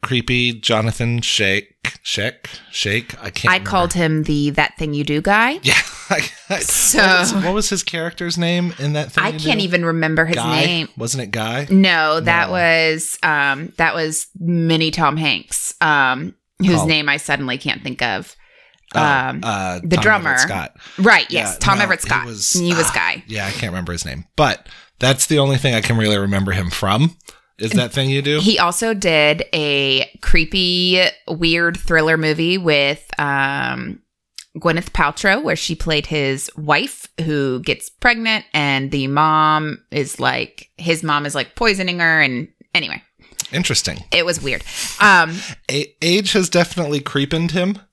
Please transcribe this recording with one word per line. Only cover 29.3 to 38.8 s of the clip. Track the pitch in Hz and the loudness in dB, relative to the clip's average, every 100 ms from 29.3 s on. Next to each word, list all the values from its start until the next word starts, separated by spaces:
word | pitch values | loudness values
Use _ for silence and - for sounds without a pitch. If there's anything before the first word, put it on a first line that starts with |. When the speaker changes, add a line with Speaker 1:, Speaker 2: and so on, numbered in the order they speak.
| 156 - | 2 -2
Speaker 2:
a | 165 147 143 135 131 131 - | -2 0 0 2 0 -2 -6
creepy, | - 170 156 196 180 180 180 180 180 - - | 6 6 6 0 0 2 2 4 2 0 -10
weird | 156 170 170 170 175 | -2 0 2 0 0
thriller | - 165 156 160 | 0 2 4 2
movie | 156 151 165 185 | 2 0 0 0
with, | 170 147 139 147 - - | 2 2 2 -2 -8 -6
um, | 147 139 139 139 127 127 127 - _ _ _ - - - | -2 0 -2 -2 -4 -6 -8 -12 _ _ _ -20 -18 -4
Gwyneth | 170 165 175 | 0 0 -2
Paltrow, | - 147 147 202 202 | 0 0 0 0 2
where | 294 160 | 0 -4
she | - 156 | -4 -6
played | - 151 147 | -2 -2 -2
his | 151 139 135 - - | -2 -2 -2 -6 -10
wife | 151 147 269 - - - | 0 0 0 -8 -18 -6
who | 160 147 139 127 | -2 0 0 -2
gets | 120 127 - | -2 -4 -6
pregnant, | _ 247 233 226 220 - | _ 0 0 0 -2 -2
and | 151 143 135 | -4 0 0